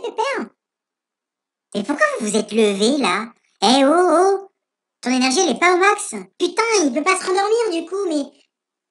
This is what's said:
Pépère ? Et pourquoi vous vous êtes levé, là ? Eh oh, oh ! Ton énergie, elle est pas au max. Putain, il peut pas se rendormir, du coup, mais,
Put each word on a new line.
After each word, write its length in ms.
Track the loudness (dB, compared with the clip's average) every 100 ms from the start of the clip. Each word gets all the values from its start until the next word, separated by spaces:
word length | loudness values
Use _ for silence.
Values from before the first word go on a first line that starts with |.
Pépère ? 480 | -6 -4 -4 -4 -8 _ _ _ _ _ _ _ _ _ _ _ _ -6
Et 80 |
pourquoi 220 | -4 -2 -2 -2
vous 80 | -2
vous 80 | -2
êtes 160 | -2
levé, 460 | 0 0 2 0 0
là ? 340 | -2 -2 -6 -14 _ -2
Eh 240 | 2 4 4
oh, 80 |
oh ! 580 | 4 4 4 2 0 -6 _ _ _ _ _
Ton 100 | -4
énergie, 280 | 0 0 0
elle 160 | 0 2
est 40 |
pas 160 | 2 4
au 20 |
max. 380 | 2 0 -4 -12 -12 -6
Putain, 240 | -4 -2 0 2
il 80 | 0
peut 100 | 0
pas 140 | -2 -2
se 100 | 0
rendormir, 540 | 0 0 0 0 -4
du 60 | -6
coup, 220 | -6 -4
mais, 140 | -4 -6 _ _ _ _ _ _